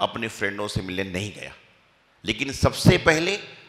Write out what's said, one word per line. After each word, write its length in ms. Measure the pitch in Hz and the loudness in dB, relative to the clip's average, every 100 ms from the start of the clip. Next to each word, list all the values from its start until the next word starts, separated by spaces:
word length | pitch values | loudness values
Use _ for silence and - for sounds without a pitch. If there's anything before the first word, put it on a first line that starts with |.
अपने 280 | 101 113 113 | -4 -2 -8
फ्रेंडों 400 | - 101 101 104 | -4 -4 -2 -4
से 140 | 107 | -4
मिलने 220 | 95 92 | -4 -4
नहीं 280 | 95 90 104 | -4 -4 -6
गया। 220 | 80 65 - _ _ _ _ _ _ | -8 -16 -18 _ _ _ _ _ _
लेकिन 280 | 90 110 135 | -6 -4 -4
सबसे 460 | 127 139 - 185 180 | 0 0 4 6 6
पहले 400 | 170 156 175 202 - - | 6 4 2 -4 -8 -20